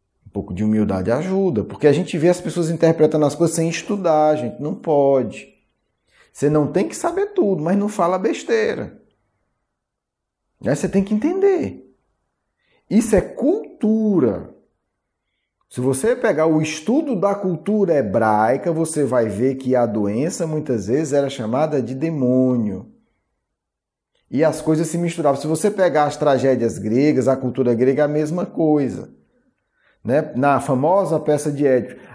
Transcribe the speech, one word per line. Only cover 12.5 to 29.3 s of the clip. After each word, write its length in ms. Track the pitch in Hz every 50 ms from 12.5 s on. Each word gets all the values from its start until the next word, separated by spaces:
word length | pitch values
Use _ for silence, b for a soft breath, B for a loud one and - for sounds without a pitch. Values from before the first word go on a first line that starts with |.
| _ _ _ _ _ _ _ _
Isso 260 | - 214 - 214 214
é 60 | 185 -
cultura. 1300 | - - - 226 285 370 453 - - - - - 214 220 220 220 214 202 170 131 113 95 82 82 - - - _ _ _ _ _ _ _ _ _ _ _ _ _ _ _ _ _ _ _ _ _ _
Se 100 | - -
você 340 | 127 135 135 135 - 220 -
pegar 320 | - - 226 175 143 156
o 140 | 165 156 156
estudo 560 | 156 - - - - - 240 294 320 294 247
da 180 | 185 180 202 202
cultura 600 | 202 - 185 175 151 - 196 214 214 196 170 165
hebraica, 760 | 143 123 104 95 117 110 110 107 107 107 113 127 139 - 175
você 340 | 160 156 165 156 - 156 147
vai 240 | 120 123 123 117 110
ver 260 | 98 101 120 135 135
que 200 | 131 - 123 131
a 120 | 123 120
doença 600 | 113 107 110 104 101 104 117 139 175 185 - 180
muitas 420 | 160 156 156 147 - 127 110 95 95
vezes 260 | 117 147 160 139 135
era 160 | 143 139 135
chamada 500 | 135 - 117 110 117 135 156 160 151 139
de 140 | 120 110 131
demônio. 1000 | 131 156 165 165 147 131 123 127 127 127 127 127 120 110 104 95 92 - - - _ _ _ _ _ _ _ _ _ _ _ _ _ _ _ _ _ _ _ _ _ _ _ _ _ _ _
E 140 | - 127 160
as 160 | 156 143 -
coisas 280 | - 156 160 156 170 156
se 100 | - 170
misturavam. 420 | 175 170 170 - 151 143 139 -
Se 60 | -
você 240 | 151 160 156 - 208
pegar 340 | 208 196 190 175 143 151 147
as 140 | 147 143 -
tragédias 580 | 151 147 139 127 120 135 131 117 117 113 98
gregas, 520 | - 98 107 110 123 139 151 147 127 127 123
a 80 | 131
cultura 380 | 131 131 127 117 - 131 120 120
grega 280 | 110 123 131 135 131 147
é 20 |
a 40 | 147
mesma 360 | 151 151 156 151 165 175 -
coisa. 720 | - - - 165 156 151 147 139 120 98 - - - - _ _ _